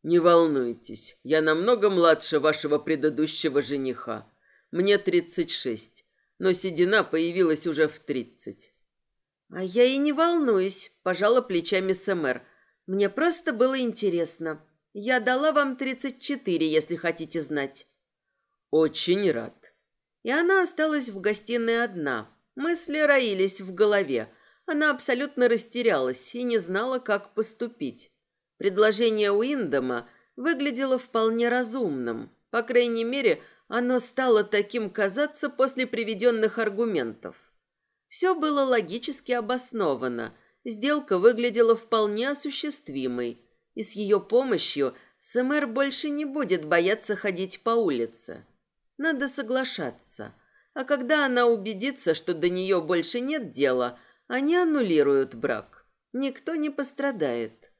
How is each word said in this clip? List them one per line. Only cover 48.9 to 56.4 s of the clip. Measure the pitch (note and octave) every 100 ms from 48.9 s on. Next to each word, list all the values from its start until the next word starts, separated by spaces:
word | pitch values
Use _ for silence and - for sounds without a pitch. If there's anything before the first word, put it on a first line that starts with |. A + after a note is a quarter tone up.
| -
Надо | D#4 C#4 C#4
соглашаться. | C4+ A3 C4 B3+ - C#3 - - - G#2 _ _ _ _
А | D4+
когда | C4 C#4+ B3 D4+
она | C#4 B3 A#3+
убедится, | A3+ G3 G3 C4 C4+ -
что | D#3+ -
до | E3 F3
неё | F3+ F#3+ F#3
больше | D#3 F3 D#3+ A#3+
нет | C4 D4+ F#3+
дела, | A#2 C#3 B2+ A#2+ B2 _ _ _
они | B3 C#4+
аннулируют | F4 F4 D4 G#3+ D#3+ C#3 C#3 C3
брак. | A#2 C#3+ A2 - - _ _ _
Никто | B3 C4+ C4+